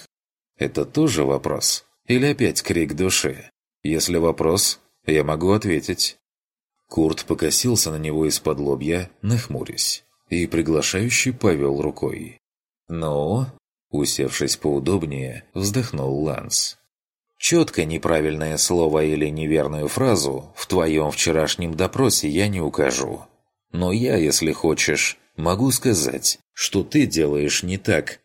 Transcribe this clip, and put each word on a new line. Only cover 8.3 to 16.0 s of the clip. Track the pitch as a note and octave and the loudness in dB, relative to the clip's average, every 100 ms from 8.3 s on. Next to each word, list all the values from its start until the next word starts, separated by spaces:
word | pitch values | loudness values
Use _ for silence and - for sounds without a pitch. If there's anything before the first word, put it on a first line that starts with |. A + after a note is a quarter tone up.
| - D#2 C#2+ | 0 -2 0
лобья, | C#2+ C2 D2 F2 F#2 _ | 0 0 0 -2 -4 _
нахмурясь, | G2+ A#2 - C2 - - - - _ _ - | -2 -2 -2 -8 -8 -4 -4 -4 _ _ -4
и | E2+ E2 | -2 0
приглашающе | E2 D#2 D2+ - F#2+ A#2 - C3 | 0 2 2 2 0 0 0 0
повёл | A#2+ G#2 D#2 C#2+ C#2+ | 0 2 2 2 0
рукой. | D2 - C2 B1+ D#2+ - _ _ _ _ - | -2 -2 -6 -6 -12 -18 _ _ _ _ -10
"Ну?" | E2 D#2+ D2 D2+ A2+ C3 - _ _ _ | -6 -2 -2 0 0 -2 -8 _ _ _
Усевшись | D2 C2+ - C2 - C#2 - | -4 -2 -2 -2 -2 -2 -2
поудобнее, | D2+ C#2+ C#2 F#2+ D#2+ C2+ C2 A#1 - | 0 0 2 0 0 -6 -8 -10 -12
вздохнул | F#2 G2 A#2+ A#2 D2 | -6 -2 -2 -2 -4